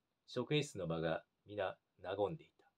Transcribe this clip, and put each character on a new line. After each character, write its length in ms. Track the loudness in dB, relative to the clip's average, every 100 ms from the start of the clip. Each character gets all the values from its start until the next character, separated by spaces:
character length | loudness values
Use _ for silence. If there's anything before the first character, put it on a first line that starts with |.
| _ _ -8
職 280 | -4 2
員 80 | 2
室 160 | 2 -2
の 80 | -2
場 140 | 0
が 240 | 2 0 -4 _ -8
皆 300 | -2 -2 -4 _ _
和 280 | -4 0 0
ん 60 | 0
で 80 |
い 20 | -10
た。 60 | _ _